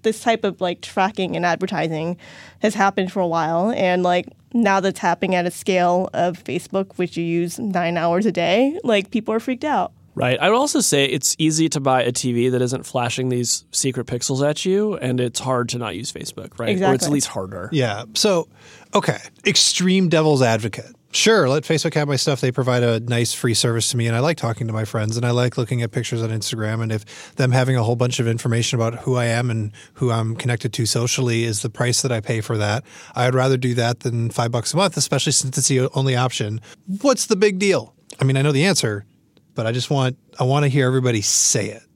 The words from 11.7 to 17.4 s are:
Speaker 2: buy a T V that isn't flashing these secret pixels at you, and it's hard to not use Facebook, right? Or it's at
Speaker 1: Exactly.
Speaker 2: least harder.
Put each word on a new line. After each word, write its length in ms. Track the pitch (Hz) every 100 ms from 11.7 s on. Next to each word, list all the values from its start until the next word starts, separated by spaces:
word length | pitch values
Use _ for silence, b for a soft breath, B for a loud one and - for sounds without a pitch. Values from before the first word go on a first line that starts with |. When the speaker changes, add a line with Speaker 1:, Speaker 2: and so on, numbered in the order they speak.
| 156
Speaker 2:
buy 240 | 135 131
a 80 | 120
T 220 | 120 131
V 160 | 120 127
that 120 | 123
isn't 220 | 123 131
flashing 460 | - 131 120 - 127
these 360 | 123 120 - _
secret 340 | - 135 131
pixels 420 | 117 123 - 135 143
at 160 | 151
you, 320 | 185 190 214 175
and 220 | 127 127
it's 200 | 123 -
hard 300 | 127 127 120
to 100 | 123
not 160 | 110
use 160 | 90 117
Facebook, 460 | - - - - -
right? 100 | 113
Or 40 |
it's 80 | 180
at 100 | 190
Speaker 1:
Exactly. 200 | 131 147
Speaker 2:
least 120 | 147 -
harder. 400 | -